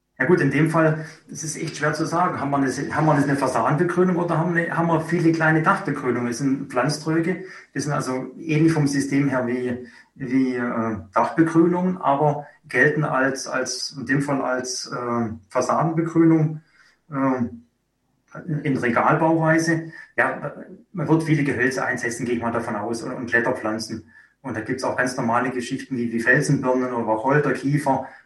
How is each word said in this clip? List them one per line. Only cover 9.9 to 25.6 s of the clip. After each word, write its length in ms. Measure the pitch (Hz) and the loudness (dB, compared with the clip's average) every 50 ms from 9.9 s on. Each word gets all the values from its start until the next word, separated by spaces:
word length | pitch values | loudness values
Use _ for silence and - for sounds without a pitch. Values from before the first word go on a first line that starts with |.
| - - - _ _ | -18 -20 -20 _ _
wie, 400 | - 135 120 131 135 131 127 127 | -12 -6 0 2 2 2 2 0
äh, 420 | 123 120 120 - 120 113 113 107 92 - - - | -2 -2 -2 -2 -2 -2 -2 -4 -6 -6 -2 0
Dachbegrünungen, 840 | 117 123 - - 165 160 160 - 165 175 180 180 180 185 185 180 - | 0 0 2 2 2 2 4 4 4 4 4 4 2 0 0 -2 0
aber 500 | - 139 143 143 151 147 139 - - - - _ _ - | 0 0 2 2 2 2 2 0 -4 -12 -16 _ _ -4
gelten 360 | - 175 156 151 151 156 147 | 2 4 4 4 4 2 0
als, 440 | - 131 131 135 135 131 - - - | 0 0 0 0 0 -2 -4 -6 -6
als, 480 | - 127 127 - - - - - - | -4 -4 -4 -4 -6 -8 -8 -10 -10
in 120 | 135 120 131 | -8 -4 0
dem 160 | 139 143 139 | 0 0 0
Fall 180 | 147 139 131 | 0 -2 -2
als, 500 | 123 127 127 127 123 - - - - 165 | -2 -2 -2 -4 -4 -6 -8 -8 -10 -8
äh, 380 | 147 127 120 120 117 117 113 104 98 - - _ | -8 -6 -4 -4 -2 -2 -2 -4 -6 -10 -12 _
Fassadenbegrünung, 1120 | - 127 - - 113 - 165 165 160 165 156 - - 165 165 160 160 156 151 - - - - _ _ _ _ _ _ _ _ - | -4 -2 0 0 0 0 0 0 0 0 -2 0 4 6 6 8 6 6 4 2 -2 -4 -12 _ _ _ _ _ _ _ _ -8
äh, 320 | 147 135 135 135 131 127 - - - - - _ _ _ _ _ _ _ _ _ _ _ _ _ - - - - 151 143 - | -4 -2 0 0 0 0 -2 -4 -6 -10 -20 _ _ _ _ _ _ _ _ _ _ _ _ _ -18 -12 -8 -6 -4 -2 0
in 140 | 143 131 117 | 0 0 0
Regalbauweise. 1120 | 120 117 117 120 107 127 151 160 165 165 165 156 160 160 160 165 160 165 165 160 - - - - - - _ - | 0 0 2 2 4 4 4 4 4 4 4 4 4 4 4 4 4 2 0 0 -2 -6 -12 -18 -20 -6 _ 0
Ja, 340 | 127 135 - - 147 - - - - - 185 - - _ - | 0 0 -2 -4 -8 -10 -10 -12 -16 -18 -20 -20 -20 _ -8
man 140 | 180 139 135 | -4 0 2
wird 160 | 156 160 156 | 2 2 4
viele 200 | 151 147 143 139 | 2 2 2 2
Gehölze 420 | 135 117 113 135 131 123 - - | 2 0 0 0 0 0 -2 -2
einsetzen, 400 | - 123 120 120 120 113 - 123 | -4 -4 -4 -4 -6 -6 -4 -4
gehe 100 | 120 117 | -2 -2
ich 60 | 113 | -2
mal 100 | 117 117 | -2 -2
davon 240 | 117 117 - 120 110 | -2 -4 -4 -4 -6
aus, 280 | 104 107 117 117 - - | -6 -4 -6 -6 -6 -6
und, 100 | 127 123 | -8 -8
und 160 | - 123 117 | -8 -6 -2
Kletterpflanzen. 760 | 123 117 117 131 127 - - 110 110 113 - - 117 113 - - - - - _ _ _ | 0 0 0 0 -2 -2 -4 -4 -4 -4 -6 -8 -10 -12 -12 -14 -20 -20 -20 _ _ _
Und 160 | - 127 110 110 | -12 -10 -8 -6
da 40 | |
gibt's 220 | - - 127 - - | -6 -6 -4 -4 -4
auch 140 | - - 123 | -4 -2 -2
ganz 180 | 127 131 - | -2 -2 -2
normale 360 | 135 123 113 117 123 190 - | -2 -2 0 0 0 0 -2
Geschichten 440 | 127 123 | -4 -6